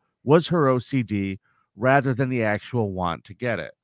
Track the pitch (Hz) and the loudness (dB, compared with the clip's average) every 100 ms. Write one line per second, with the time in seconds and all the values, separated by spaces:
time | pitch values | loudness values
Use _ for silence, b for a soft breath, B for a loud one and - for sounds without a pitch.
0 | _ _ - 156 156 170 139 127 - 135 | _ _ 4 4 4 2 2 2 0 -2
1 | 113 104 98 95 _ _ _ - 123 139 | -2 -2 -2 -6 _ _ _ -4 2 4
2 | 135 120 131 127 110 104 - 123 107 92 | 2 0 -2 0 0 -2 -4 -2 -2 -2
3 | 87 80 - 95 123 104 71 - | -2 -4 -8 -8 -4 -4 -6 -12